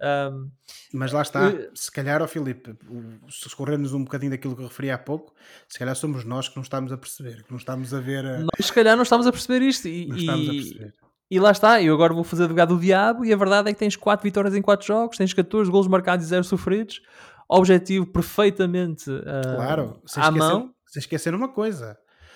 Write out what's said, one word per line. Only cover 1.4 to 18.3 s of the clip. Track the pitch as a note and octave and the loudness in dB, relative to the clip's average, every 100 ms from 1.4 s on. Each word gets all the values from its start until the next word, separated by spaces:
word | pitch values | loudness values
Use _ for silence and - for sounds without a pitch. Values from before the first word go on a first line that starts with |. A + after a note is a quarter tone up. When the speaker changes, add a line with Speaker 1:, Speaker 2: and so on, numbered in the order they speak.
| C#3+ | 0
Speaker 1:
eh, | D#3 G#2+ | 0 -8
Speaker 2:
se | - - | -12 -12
calhar, | - C#3 D3+ | -6 -2 -2
ó | D#3+ | -2
Filipe, | D#3+ C3+ B2 - A2 - | -4 -6 -8 -12 -20 -16
o, | A#2+ A2+ A2 - | -16 -16 -20 -20
se | - - | -18 -16
escorrermos | - C#3 D3 C#3+ | -10 -4 -4 -2
um | C#3 | -4
bocadinho | C3 C#3 C#3 | -6 -6 -6
daquilo | C3 C3+ B2 | -6 -8 -10
que | |
eu | B2+ | -14
referi | - C#3 | -10 -6
há | B2 | -6
pouco, | - D#3 - _ _ - - | -6 -10 -12 _ _ -20 -18
se | - | -8
calhar | B2+ | -6
somos | C3 D#3 C3 | -4 -6 -6
nós | A2+ B2+ C3 | -8 -8 -8
que | C#3 | -10
não | |
estamos | B2+ C3+ C3 | -10 -8 -8
a | C3 | -10
perceber, | - - B2+ A2+ | -14 -16 -16 -18
que | - | -16
não | B2 | -16
estamos | - C3 B2 | -10 -10 -8
a | C3+ | -8
ver | B2+ C3+ | -6 -6
a | C3 C3 | -6 -6
Speaker 1:
Nós, | D#3+ - | -6 -4
se | - | 0
calhar, | A#3+ A3 A#3 | 4 6 6
não | |
estamos | A#3+ A#3 B3 | 4 4 2
a | |
perceber | B3 - B3+ | 0 0 0
isto | C4+ B3+ F3 | 2 0 -4
e, | E3+ E3 | -8 -8
Speaker 2:
Não | C3 | -4
estamos | E3 D#3+ D3+ | -2 -2 -2
a | |
Speaker 1:
e, | C#3+ | -4
Speaker 2:
perceber. | A2 - G#2 - _ _ - | -8 -14 -18 -20 _ _ -2
Speaker 1:
e | F#3 | 4
lá | G#3 | 6
está, | G3+ - A#3 | 6 6 6
eu | D#3+ | 6
agora | D#3 E3 | 6 4
vou | E3 | 2
fazer | E3+ E3+ | -2 0
advogado | E3+ E3 E3+ F3 | 2 4 4 4
do | |
diabo | F3+ F#3+ G#3+ A#3 A3+ | 4 4 4 2 2
e | |
a | G#3 | 2
verdade | G3 G3+ G#3 | 4 4 2
é | |
que | G#3 | 0
tens | G#3 | -2
quatro | - G#3 G3+ | -2 0 0
vitórias | G3+ G3 G3+ G3+ | 0 0 0 0
em | |
quatro | G3+ G3+ - | 2 2 2
jogos, | G#3+ A#3 A3+ | -2 -2 -2
tens | F#3+ | -2
catorze | F#3 F3+ G#3+ G3 | 0 0 0 2
golos | G3 F#3+ | 2 4
marcados | F#3 F#3 F3+ | 2 2 -2
e | D#3+ | 0
zero | F3+ | -2
sofridos, | F3+ F#3 G3 G3+ A3 - _ - - - - | 0 -2 -2 -2 -4 -12 _ -20 -20 -16 2
objetivo | F#3+ F#3 F3+ F3+ F#3+ F3+ | 4 6 6 4 -2 0
perfeitamente, | F3 E3+ | -2 -2